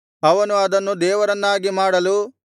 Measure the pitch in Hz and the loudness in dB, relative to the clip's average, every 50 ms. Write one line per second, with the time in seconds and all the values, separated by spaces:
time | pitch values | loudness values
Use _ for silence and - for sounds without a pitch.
0 | _ _ _ _ - 156 175 202 208 208 208 202 196 190 190 196 196 196 202 175 | _ _ _ _ 2 2 2 2 2 0 0 0 0 0 0 -2 -2 -2 -2 -2
1 | 170 180 196 208 208 202 202 202 202 202 202 196 185 196 190 190 190 190 185 180 | 0 0 0 0 0 0 -2 -2 -2 -2 -2 -2 -2 -2 -2 0 0 2 2 0
2 | 180 185 196 208 208 247 - _ _ _ | 0 0 0 -2 -2 -6 -10 _ _ _